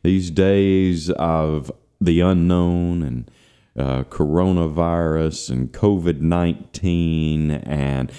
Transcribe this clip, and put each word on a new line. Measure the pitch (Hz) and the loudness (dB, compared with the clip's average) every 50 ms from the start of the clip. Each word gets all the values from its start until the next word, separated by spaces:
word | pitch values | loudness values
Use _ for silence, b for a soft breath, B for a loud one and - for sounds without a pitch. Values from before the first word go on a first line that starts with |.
| - | 0
these | 85 95 95 90 87 | 2 2 2 0 -2
days | 80 95 95 98 98 98 98 98 95 95 92 92 90 82 76 87 | 0 2 2 4 4 4 4 4 4 4 2 2 0 0 -2 -4
of | 90 - 80 82 82 80 78 78 78 76 65 - - - _ _ _ - | -2 -2 0 0 0 0 0 0 -2 -4 -6 -8 -14 -16 _ _ _ -2
the | - 87 82 85 | 0 2 4 4
unknown | 87 92 95 87 85 87 87 90 87 87 87 87 87 87 87 87 78 | 4 4 4 4 2 2 2 2 2 2 0 0 0 -2 -2 -2 -4
and, | 67 62 62 60 b b b b b b b b b b - | -4 -6 -8 -10 b b b b b b b b b b -4
uh, | 67 67 65 65 65 | -4 -2 -2 -4 -4
coronavirus | - - - 80 73 78 87 92 95 92 87 85 78 76 82 85 85 85 85 85 80 78 80 80 80 78 - - - | -6 -2 -2 -2 0 2 2 2 2 2 2 0 0 0 -2 -2 0 0 0 0 0 0 0 0 -2 -4 -6 -8 -6
and | 64 64 65 - | -4 -4 -4 -6
covid | - - 104 104 101 92 82 87 80 67 | -4 0 2 2 2 2 0 -2 -2 0
nineteen | 80 80 85 87 87 85 82 - - - - - 95 90 87 85 85 82 82 80 78 78 78 78 78 76 | 0 0 0 2 0 0 -2 -4 -8 -16 -12 -6 -2 -2 0 0 0 0 0 0 0 0 0 0 -2 -2
and | 76 67 - - 76 73 69 69 69 65 64 - B | -2 -4 -6 -6 -4 -4 -2 -2 -2 -4 -4 -6 B